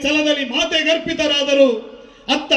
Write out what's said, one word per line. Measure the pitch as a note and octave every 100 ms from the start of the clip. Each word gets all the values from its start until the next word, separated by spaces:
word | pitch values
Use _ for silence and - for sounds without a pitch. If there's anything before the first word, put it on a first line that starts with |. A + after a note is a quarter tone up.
ಛಲದಲ್ಲಿ | C#4+ D4+ D4+ C#4 B3+
ಮಾತೆ | C4 E4 E4 D#4
ಗರ್ಭಿತರಾದರು, | E4 D#4+ D#4+ D4+ C#4+ C#4 C#4 C4 A3 - - - - -
ಅತ್ತ | D4 -